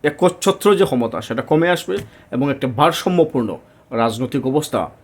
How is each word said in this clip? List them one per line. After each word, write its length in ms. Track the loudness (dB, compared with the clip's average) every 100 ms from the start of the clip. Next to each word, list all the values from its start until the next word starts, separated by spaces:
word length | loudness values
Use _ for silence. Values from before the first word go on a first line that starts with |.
একচ্ছত্র 720 | -2 2 0 2 -2 2 2 4
যে 100 | 2
ক্ষমতা, 360 | 2 -2 -4
সেটা 200 | -6 -6
কমে 280 | 0 0 2
আসবে 280 | 0 -2 -6 -8 -18 _
এবং 200 | -4 -2
একটা 160 | -2 -4
ভারসাম্যপূর্ণ 880 | 2 2 2 0 2 2 0 -4 -6 -14 _ _
রাজনৈতিক 560 | -2 0 0 -4 -2 0
অবস্থা 420 | -2 -2 -4 -4 -10